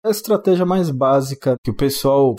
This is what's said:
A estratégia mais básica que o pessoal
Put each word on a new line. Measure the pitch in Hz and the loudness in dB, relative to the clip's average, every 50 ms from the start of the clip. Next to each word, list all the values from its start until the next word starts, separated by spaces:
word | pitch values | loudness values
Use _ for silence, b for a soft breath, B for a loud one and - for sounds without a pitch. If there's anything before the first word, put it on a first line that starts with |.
| - | -2
A | 220 | -2
estratégia | 208 - - - 214 196 214 196 180 175 185 | -4 -4 -2 -2 -2 0 2 0 2 2 2
mais | 175 185 190 180 160 | 0 0 0 0 -2
básica | 139 127 135 131 139 139 135 135 139 - - 139 127 123 _ | -2 0 0 2 2 2 0 -2 -10 -4 -2 -2 -2 -2 _
que | 123 | -6
o | 107 | -4
pessoal | - 143 135 135 - - 139 135 139 139 131 113 | -2 -2 -2 -2 0 0 2 2 4 2 2 0